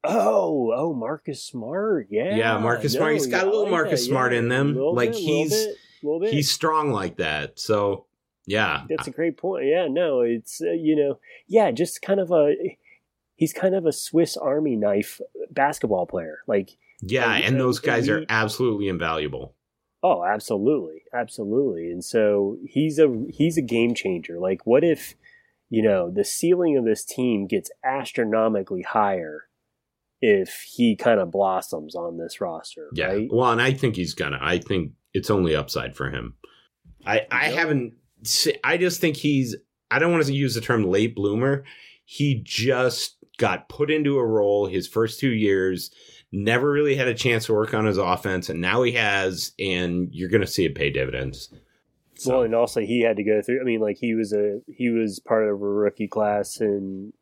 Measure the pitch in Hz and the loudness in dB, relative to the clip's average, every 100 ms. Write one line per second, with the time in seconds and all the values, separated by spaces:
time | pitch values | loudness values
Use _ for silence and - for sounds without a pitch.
0 | - 226 214 214 180 151 117 117 160 139 | 0 0 2 2 2 0 0 0 -2 -4
1 | 113 151 - 139 - 127 110 170 214 180 | -6 -8 -8 -12 -10 -10 -8 -4 -2 -2
2 | 98 104 117 110 113 110 117 120 143 123 | 0 -2 0 2 2 2 2 0 0 0
3 | 156 151 135 175 190 214 202 175 156 135 | 2 2 0 0 2 0 2 0 2 0
4 | 123 135 127 120 117 127 143 143 143 123 | 0 2 2 2 2 2 2 0 0 2
5 | 120 117 247 - 156 - 208 202 _ _ | 0 0 0 0 2 0 -2 -6 _ _
6 | 147 160 202 151 143 - 165 156 151 110 | -4 -2 0 0 0 0 0 2 0 -2
7 | 92 - 82 76 73 - - 107 101 95 | -4 -4 -2 -2 -6 -10 0 2 2 -2
8 | - _ _ _ - 101 101 76 - 156 | -8 _ _ _ -4 0 0 -2 -4 -6
9 | - 127 165 147 - 190 135 165 170 139 | -6 -4 -4 -4 -6 -2 0 2 0 0
10 | 175 131 120 117 - - 165 170 156 156 | 0 2 0 0 -6 -6 -4 -2 2 2
11 | 143 135 - - _ 220 202 123 170 - | 2 -2 -10 -20 _ 4 4 2 -4 -4
12 | - 196 175 170 147 147 190 - _ _ | -2 -2 2 4 4 2 -4 -10 _ _
13 | _ _ _ _ 156 - 190 190 165 139 | _ _ _ _ -2 2 0 2 0 -2
14 | - 160 170 - 147 143 156 113 104 101 | 0 2 2 0 -2 0 0 2 2 2
15 | 104 - - - - - 139 - 117 95 | -2 -10 -16 -12 -8 0 0 0 0 0
16 | 87 92 80 76 - 104 95 _ _ _ | 0 -4 -8 -12 -2 -2 -2 _ _ _
17 | 95 127 117 104 87 131 127 120 135 117 | -2 0 2 4 4 4 2 2 2 2
18 | 101 104 - 113 110 107 127 104 101 90 | 2 0 2 0 0 0 0 0 -2 -2
19 | 82 80 76 65 64 _ _ _ _ _ | -2 -2 -4 -6 -12 _ _ _ _ _
20 | 185 110 175 208 - 104 107 151 82 78 | 2 2 0 -2 -2 0 2 0 -4 -14
21 | _ 120 113 - 104 113 139 85 85 87 | _ -8 -8 -6 -2 0 0 -2 -6 -8
22 | - 117 107 101 101 110 - 123 156 147 | -2 2 4 4 0 -4 -6 -2 0 4
23 | 151 117 143 - 156 165 123 117 117 117 | 4 4 -6 0 0 0 0 2 2 0
24 | 98 90 - 85 92 95 - 123 170 151 | -2 -4 -6 -4 -2 -2 4 4 4 0
25 | - - _ _ _ _ _ 110 107 95 | -4 -18 _ _ _ _ _ 2 4 2
26 | 87 92 101 - 165 180 175 139 113 104 | 0 -2 -2 0 2 4 4 2 2 0
27 | - - 127 110 98 104 - - 135 135 | -2 -4 0 0 0 -4 -4 -8 -4 -4
28 | 120 - 113 110 113 107 95 92 90 113 | -6 -4 0 2 2 0 -4 -8 -2 0
29 | 104 95 80 76 - _ _ _ _ _ | 0 0 -6 -14 -18 _ _ _ _ _
30 | _ _ 117 101 92 - - - 120 107 | _ _ 4 4 2 -8 -14 2 2 4
31 | 123 110 90 95 98 92 - 170 156 175 | 2 2 2 0 0 0 -4 -10 -10 -10
32 | 170 - 170 - 92 165 - - - - | -8 -8 -12 -8 -6 -8 -12 -18 -10 -4
33 | 78 98 113 117 127 117 127 135 131 92 | -2 -2 0 2 2 4 2 2 -2 -2
34 | 87 - 76 69 71 87 - 95 73 - | -6 -4 -4 -4 -2 -2 0 -4 -4 -10
35 | _ 95 - 101 87 76 71 - 62 - | _ -14 -2 2 2 0 -2 -6 -8 -8
36 | 67 67 58 - - _ _ _ - - | -6 -6 -10 -14 -20 _ _ _ -20 -16
37 | - 107 - 120 151 151 165 143 120 - | -2 -2 0 -2 -2 -2 0 0 -2 -10
38 | _ _ 110 - 160 - 127 170 180 175 | _ _ -4 0 0 0 0 2 0 0
39 | 170 139 147 139 123 - _ _ _ 127 | -2 0 0 0 0 -4 _ _ _ 2
40 | 170 170 143 139 139 113 110 120 98 95 | 4 2 2 0 -2 -2 0 2 4 2
41 | 113 110 101 107 131 139 135 - - - | 2 0 -2 0 0 -2 -6 -20 -20 -20
42 | _ - 143 120 - - 120 127 127 117 | _ -2 0 0 -4 -4 0 2 2 0
43 | - _ - _ 117 90 - - 147 156 | -8 _ -20 _ 0 0 -8 -4 0 2
44 | 147 139 117 110 101 101 98 92 90 110 | 2 2 2 4 4 2 2 -2 -2 -2
45 | 113 - 135 113 104 98 95 90 - _ | -2 0 0 2 4 4 2 -2 -8 _
46 | - - _ 98 104 120 143 143 147 135 | -20 -20 _ -4 0 2 2 2 2 2
47 | 127 113 131 117 113 107 107 107 110 95 | 0 0 2 0 2 0 2 2 2 2
48 | 90 90 104 92 85 82 90 110 123 117 | 2 0 0 -2 -4 -4 0 2 2 2
49 | 107 101 95 90 - - 98 90 90 87 | 0 2 0 -4 -10 -6 -2 -2 0 -2
50 | 90 - 90 110 95 - 82 71 71 67 | -4 -6 0 0 0 0 0 0 -2 -2
51 | 65 64 65 65 - - _ _ _ _ | -4 -4 -6 -8 -18 -20 _ _ _ _
52 | _ - 131 127 117 113 120 - 101 120 | _ -8 -2 0 2 2 2 0 0 2
53 | 113 107 104 107 101 127 127 113 107 104 | 2 2 2 0 0 -2 0 0 -2 -2
54 | 120 113 107 104 104 104 - - 123 117 | -2 -2 0 0 0 -2 -10 -4 -2 0
55 | 110 95 - 110 107 101 101 101 104 - | -2 -4 -2 0 2 -2 -2 0 0 -2
56 | 104 110 107 104 101 - 110 101 98 95 | -6 -2 0 0 -4 -4 -2 -2 -4 -10
57 | 101 - | -14 -18